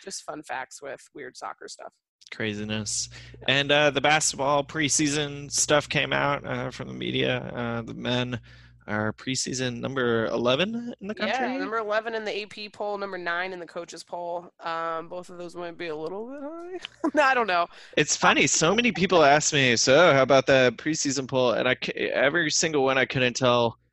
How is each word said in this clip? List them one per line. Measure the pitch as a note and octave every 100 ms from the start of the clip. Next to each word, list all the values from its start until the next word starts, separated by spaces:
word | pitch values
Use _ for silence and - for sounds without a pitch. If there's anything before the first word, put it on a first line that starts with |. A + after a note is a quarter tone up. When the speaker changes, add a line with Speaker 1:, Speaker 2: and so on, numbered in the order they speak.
Speaker 1:
just | F#3+ -
fun | - D3+
facts | - C3 C3 -
with | C#3+ A#2+ -
weird | D3+ B2+ -
soccer | - - -
stuff. | - - - _ _ -
Speaker 2:
Craziness. | - A2+ G#2 G#2+ G#2+ G#2+ - - - - -
Speaker 1:
Yeah. | - C3+
Speaker 2:
And, | C#3+
uh, | D3 D3
the | C3+
basketball | D3 D#3 - C#3 C3+ C#3+
preseason | C#3 D#3 C#3+ - D3+ D3 C#3+ C#3+ C#3+
stuff | - - D3+ -
came | D3+ C3+
out, | C#3 C#3+ C#3+ -
uh, | B2 C3
from | - C3
the | B2+
media. | B2 C3 C3 B2+ A#2+ -
Uh, | A#2+ A#2
the | A2+
men | A2+ A#2+ B2 B2 A#2+ - - - - -
are | G#2+ G#2+
preseason | - - B2+ - B2+ B2+ A#2+
number | A#2+ C3+ A#2+ A#2 A2
eleven | A#2 A#2+ C3+ F#3+ A#3 A#3+ -
in | F#3+
the | A3
Speaker 1:
Yeah, | G#3 B3
Speaker 2:
country? | B3 C4
Speaker 1:
number | C#4+ A3+
eleven | G#3 G#3+ A3+ A3+
in | G#3+
the | F3+
A | G#3
P | - G#3
poll, | - G#3 G3+
number | G3 F3+
nine | F3 E3+ F#3
in | F#3
the | E3
coaches | F3 E3+ E3+
poll. | - F3 F3 F3 F3 -
Um, | E3 E3 E3 E3 E3+
both | F3+ F3+
of | F3
those | F3 E3
might | F3 E3
be | E3+
a | D3+
little | D#3+ G3 A#3
bit | C#4
high. | C#4+ E4 F4 F#4 - - D#4+
<laughs> |
No, | D4+
I | C4+ B3+
don't | G#3+
know. | F3 F3 - - -
Speaker 2:
It's | D3+ -
funny. | F#3 C4 E3
So | - D#3+
many | G#3+ A#3+
people | F3 F#3+ F3+
ask | C#3+ D3+ -
me, | D3 C3 A2+
"So, | - C#3 F3
how | C#3
about | C3 C#3 -
the | C3+ B2+ A2+
preseason | D#3 D#3 C#3+ C3+ B2+
poll?" | C3 B2
And | G#2+ B2+
I | B2+
c-, | -
every | - G#2 E2 C3 E3+ D3+
single | - E3 D3+
one | C3+ C3
I | B2
couldn't | C3+ B2 A#2
tell – | B2+ A#2+ A#2 - _